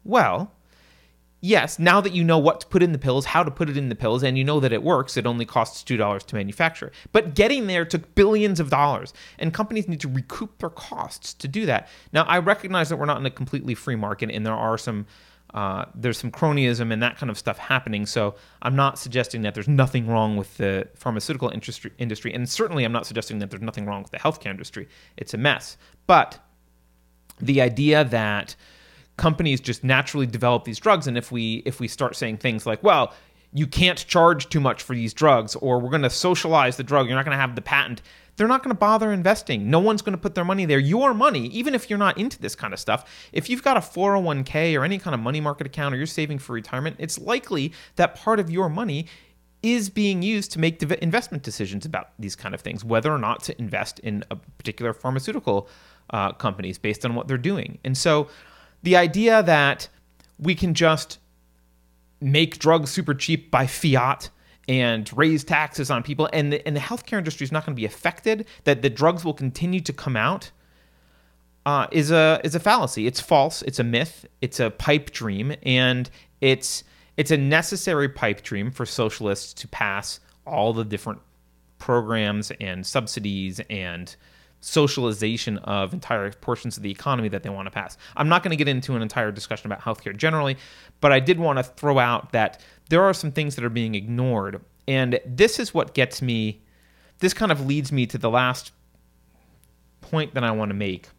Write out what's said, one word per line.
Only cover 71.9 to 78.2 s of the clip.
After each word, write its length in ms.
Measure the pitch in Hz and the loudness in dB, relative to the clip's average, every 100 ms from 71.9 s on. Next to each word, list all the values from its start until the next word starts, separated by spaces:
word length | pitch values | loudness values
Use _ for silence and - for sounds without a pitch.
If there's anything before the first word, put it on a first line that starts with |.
is 220 | 165 147 | 0 4
a, 280 | 160 156 160 | 6 6 4
is 100 | 156 | 0
a 60 | 165 | 0
fallacy. 480 | 208 233 135 - 113 | 4 4 2 -2 -2
It's 100 | 127 | -4
false. 420 | - 156 143 - | 2 4 4 -2
It's 180 | - 131 | -6 -2
a 40 | |
myth. 420 | 117 117 160 - - _ | 0 0 -2 -8 -20 _
It's 180 | 127 - | -6 -2
a 100 | 117 | -2
pipe 400 | - - 151 143 | -2 0 0 0
dream, 460 | - 113 98 127 - | -8 -4 -4 -4 -4
and 440 | - 127 127 127 123 - _ _ | 0 2 2 0 -4 -10 _ _
it's, 440 | 135 131 - - - _ _ - | 2 2 -2 -8 -12 _ _ -4
it's 160 | 151 | 2
a 40 | 156 | 2
necessary 720 | 139 160 165 190 - 151 139 | 4 2 2 -4 -2 0 -2
pipe 340 | 139 | -2